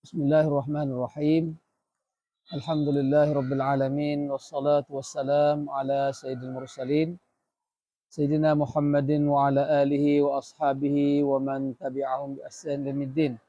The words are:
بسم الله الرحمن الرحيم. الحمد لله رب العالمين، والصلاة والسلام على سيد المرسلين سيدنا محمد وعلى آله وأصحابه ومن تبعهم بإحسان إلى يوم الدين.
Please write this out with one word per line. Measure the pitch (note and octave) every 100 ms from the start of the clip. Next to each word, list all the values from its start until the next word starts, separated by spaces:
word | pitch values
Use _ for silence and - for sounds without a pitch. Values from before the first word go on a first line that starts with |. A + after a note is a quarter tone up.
بسم | - E3+ C#3+
الله | D#3 D#3
الرحمن | C#3+ C3 D3 C#3+ B2
الرحيم. | B2 D3 D3 D#3+ E3 D#3+ _ _ _ _ _ _ _ _ _ D3
الحمد | E3 D#3 D3 C#3+
لله | C3+ D3 D3 C#3+
رب | C3 C3+
العالمين، | C3+ C#3 C3+ C#3+ D3 C#3+ C#3+
والصلاة | C3+ - D3 C#3 D3 C#3
والسلام | C#3 C3 D3 C3+ C#3+ D3 D3+ C#3+
على | C#3 C3+ C#3 C#3 C3+
سيد | C3 B2+
المرسلين | B2+ C3 C3 - B2+ D3 D#3+ F3 _ _ _ _ _ _ _ _ _
سيدنا | - C#3+ D3+ D#3
محمد | D3+ D3 D3+ D3 C#3+ C#3
وعلى | D3+ D3 C#3+ C#3 C#3 C#3+ D3
آله | C#3 C#3+ D3 D3 C#3+
وأصحابه | C#3 - - D3 C3+ C#3+ C#3+ C#3+ C#3+ C#3+
ومن | C3+ C3+ C3+ C3+ B2
تبعهم | C#3 C3 C3+ C3 C#3 C#3
بإحسان | - - D#3 C#3+
إلى | C#3
يوم | C#3
الدين. | C3+ C#3 D3+ A#2